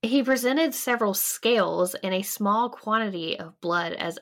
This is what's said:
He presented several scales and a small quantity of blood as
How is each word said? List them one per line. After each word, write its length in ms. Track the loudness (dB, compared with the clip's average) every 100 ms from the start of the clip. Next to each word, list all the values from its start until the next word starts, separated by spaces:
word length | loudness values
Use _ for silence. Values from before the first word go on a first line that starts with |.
He 220 | 2 2
presented 500 | 4 2 2 2 2
several 400 | 0 -2 0 0
scales 800 | 0 -2 -2 2 4 2 2 0
and 200 | 0 -2
a 80 | -2
small 460 | -2 -2 2 2 0
quantity 680 | -4 -2 0 0 -4 -6 -6
of 220 | -8 -8
blood 320 | -2 0 -2
as 240 | -4 -6 -6